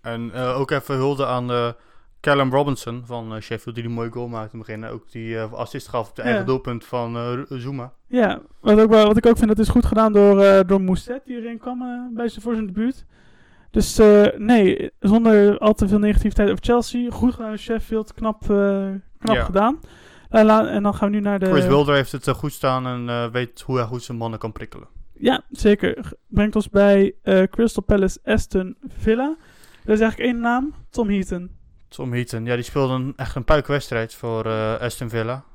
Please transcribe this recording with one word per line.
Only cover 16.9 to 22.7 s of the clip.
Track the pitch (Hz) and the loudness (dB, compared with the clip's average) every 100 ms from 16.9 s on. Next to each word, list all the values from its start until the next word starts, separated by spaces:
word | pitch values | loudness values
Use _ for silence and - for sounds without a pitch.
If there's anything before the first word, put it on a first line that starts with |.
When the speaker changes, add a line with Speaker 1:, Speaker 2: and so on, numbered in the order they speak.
| 240 240 | -6 -6
Speaker 2:
Goed | 220 247 | -2 -2
gedaan | 240 220 | -2 -10
door | 214 | -12
Sheffield, | - 226 - 220 214 | -6 -6 -4 -6 -6
knap, | - 220 214 | -6 -6 -6
eh, | - 202 202 196 196 196 - - | -2 0 0 -2 -6 -10 -14 -8
knap | - 220 | -2 -2
Speaker 1:
Ja. | |
Speaker 2:
gedaan. | 113 185 214 311 - - - - - | 0 0 0 -2 -10 -20 -20 -20 0
La, | 226 | 4
la, | 214 214 220 | 6 6 2
en | 214 | 0
dan | 202 | -2
gaan | 202 202 | 0 -2
we | 208 | 0
nu | |
naar | 202 202 | -2 0
de | 190 | 2
Speaker 1:
Chris | 147 - | 2 4
Wilder | 139 147 | 4 4
heeft | 143 127 | 2 0
het, | 139 139 | -4 -4
eh, | |
goed | 131 147 | -4 -6
staan | - 135 | -4 -2